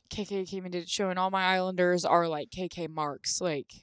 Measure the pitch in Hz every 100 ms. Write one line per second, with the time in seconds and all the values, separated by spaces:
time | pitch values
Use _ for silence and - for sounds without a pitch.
0 | _ - 196 196 185 190 185 175 170 -
1 | 190 185 185 190 185 185 185 185 180 180
2 | - 170 170 151 139 180 180 - 160 160
3 | 147 139 - - 180 143 - -